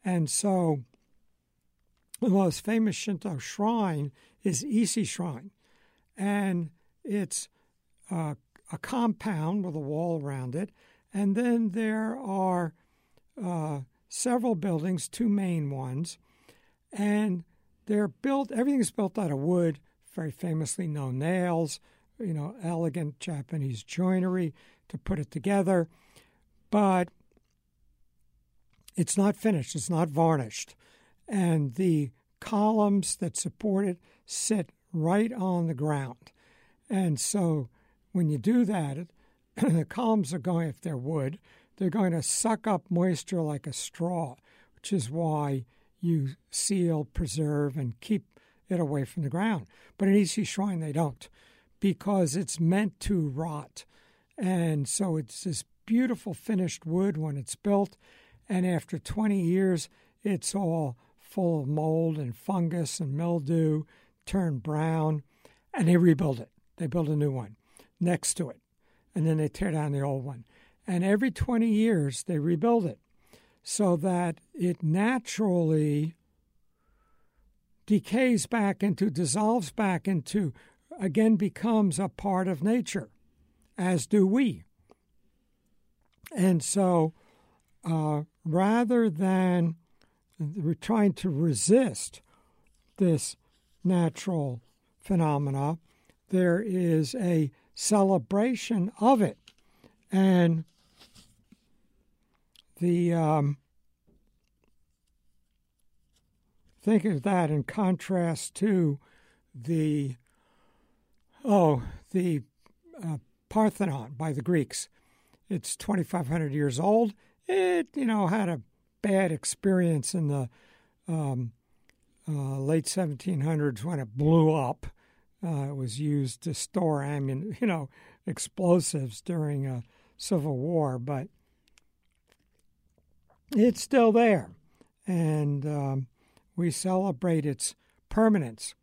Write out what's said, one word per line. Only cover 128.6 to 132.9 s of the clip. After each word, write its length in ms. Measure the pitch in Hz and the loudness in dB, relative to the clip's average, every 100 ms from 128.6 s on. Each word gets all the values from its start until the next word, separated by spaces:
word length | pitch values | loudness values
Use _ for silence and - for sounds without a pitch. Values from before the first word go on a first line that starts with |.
| 180 175 - 151 127 107 | 4 4 4 -4 -6 -10
during 460 | - 170 156 143 135 | -8 -4 -4 -4 -4
a 160 | 127 120 _ _ _ | -6 -10 _ _ _
civil 400 | - 185 147 131 | -2 -2 0 -2
war, 400 | 147 170 147 127 | -2 0 0 -2
but 300 | 123 143 175 _ _ _ _ _ _ _ _ _ _ _ _ _ _ _ _ | -6 -6 -8 _ _ _ _ _ _ _ _ _ _ _ _ _ _ _ _